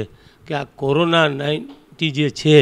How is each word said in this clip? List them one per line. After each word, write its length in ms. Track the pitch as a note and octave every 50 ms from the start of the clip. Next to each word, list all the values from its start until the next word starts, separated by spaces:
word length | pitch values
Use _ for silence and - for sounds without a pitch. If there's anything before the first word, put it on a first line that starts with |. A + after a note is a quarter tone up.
| G#2+ - - - _ - _ _ -
કે 100 | - D#3
આ 100 | C#3+ C#3+ - _
કોરોના 520 | - C#3 C3+ C#3 D#3 E3+ E3+ E3 E3 D#3+ D3
નાઇન્ટી 840 | C#3 C3+ C#3+ D3 D3+ D#3+ - - - - _ _ - - E3 D#3
જે 160 | C3 C#3+ D3+ C#3
છે 240 | - - - D#3 D3+ D3+